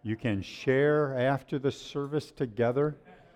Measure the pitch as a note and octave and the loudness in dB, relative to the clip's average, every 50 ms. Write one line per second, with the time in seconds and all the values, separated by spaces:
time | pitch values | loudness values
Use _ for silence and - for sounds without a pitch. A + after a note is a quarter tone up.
0 | _ G#2+ G#2+ - - A#2+ G#2 G2 F#2 - - - - - C3 C3+ C#3+ D3 D3+ D3+ | _ -4 -6 -2 -2 -2 -2 -2 -4 -8 -12 -6 0 2 2 4 4 4 4 2
1 | D3+ C#3 C3+ B2+ B2 C3 C#3 C3+ - - - C#3+ B2+ C#3+ - - - - - C#3+ | 2 0 0 0 2 2 2 0 -2 -4 -6 0 0 0 -2 -2 -12 -10 -8 -6
2 | C#3+ C#3 D3 D3+ - - - - D3 B2 G#2 A2 A#2 A#2 B2 C3+ D3 D3+ D3 - | -6 -2 -4 -4 -4 -6 -6 -6 -6 -4 0 2 2 2 4 2 0 0 -2 -6
3 | - - - - - - - | -16 -20 -20 -20 -20 -20 -20